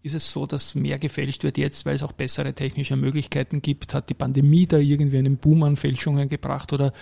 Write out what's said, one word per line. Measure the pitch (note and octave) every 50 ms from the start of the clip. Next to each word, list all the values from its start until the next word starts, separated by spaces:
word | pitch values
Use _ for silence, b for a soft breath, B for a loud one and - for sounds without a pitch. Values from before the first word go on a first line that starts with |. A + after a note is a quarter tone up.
Ist | _ D3+ D3
es | D#3+ - - -
so, | D3 C#3
dass | C#3+ - C#3+ - - -
mehr | C#3+ C3+ C#3 C#3+ C#3
gefälscht | D3 D3 - - C#3 C3 C3+ - -
wird | D3 C#3 -
jetzt, | C#3+ C#3+ - - -
weil | C#3+ C#3+
es | C#3 -
auch | - -
bessere | - C3+ C3 - - C#3+ C#3 C#3
technische | - C3+ C3+ - - C#3 - C3+
Möglichkeiten | C3 C3+ C3+ C3+ D3+ C#3 - - C#3+ C3 - - C#3+ -
gibt? | - C#3+ - - - -
Hat | C#3 - -
die | B2
Pandemie | _ - B2+ C3+ C3+ C#3+ C#3+ D3+ E3+ F3+
da | E3+ - D3+
irgendwie | D3 C#3+ C#3+ C#3+ D3+ C#3+ C3+ C3
einen | C3 C3+ C#3
Boom | B2+ - D3+ D3+ D#3+ D#3
an | D3 C#3+
Fälschungen | C3+ - C#3+ C3+ B2+ - D#3 C#3+ C#3+ C#3 C3+
gebracht | D3 C#3 - C#3 C#3 C#3 - - D3
oder | C#3 C#3 C3+ B B